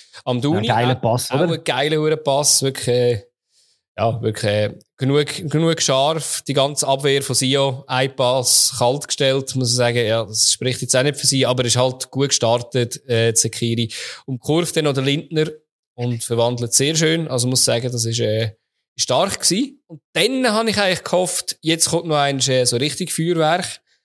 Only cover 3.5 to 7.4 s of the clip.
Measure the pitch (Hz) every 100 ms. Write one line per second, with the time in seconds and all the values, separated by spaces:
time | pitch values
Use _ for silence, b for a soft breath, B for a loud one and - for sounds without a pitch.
3.5 | _ _ _ _ - 113 113 110 107 107
4.5 | 104 104 - _ - 135 143 143 - 160
5.5 | 147 165 160 - 135 143 165 - - -
6.5 | 139 139 143 135 135 143 139 139 123